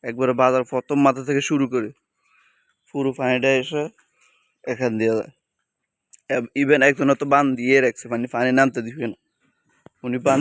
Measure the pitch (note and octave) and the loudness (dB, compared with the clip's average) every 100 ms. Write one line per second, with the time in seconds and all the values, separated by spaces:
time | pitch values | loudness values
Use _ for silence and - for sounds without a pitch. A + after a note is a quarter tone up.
0 | B2+ A#2+ C3 B2 B2+ C3 B2 C3 - C#3+ | -10 -4 -2 2 2 2 -2 -6 -2 2
1 | C#3 B2+ C3 C#3+ C#3 D3+ C3 B2+ A2 - | 2 2 -2 -2 -2 -2 -2 -2 -6 -10
2 | _ _ _ _ _ _ _ _ _ C#3+ | _ _ _ _ _ _ _ _ _ -6
3 | C3+ C3 B2+ B2+ C3 C3+ C3 D3+ D3+ _ | -4 -2 -2 0 2 0 0 -6 -8 _
4 | _ _ _ _ _ _ - A#2 B2+ A2 | _ _ _ _ _ _ -10 -4 -2 0
5 | A2 A2 B2+ _ _ _ _ _ _ _ | 0 0 -4 _ _ _ _ _ _ _
6 | _ _ _ C#3 A#2+ - C#3 C#3+ C3+ C#3 | _ _ _ -6 -4 -4 2 4 4 4
7 | C#3 C#3 C#3+ C#3 C#3+ B2+ B2 C3+ B2+ - | -2 -2 0 2 2 -2 2 2 2 -2
8 | A#2 A#2 B2 B2 B2+ B2+ C3+ B2 A#2 C#3 | -8 -6 -4 -2 0 2 2 0 -10 -8
9 | A#2 G2 _ _ _ _ _ _ - _ | -10 -10 _ _ _ _ _ _ -20 _
10 | B2+ B2+ C3 C3+ | -8 -4 2 2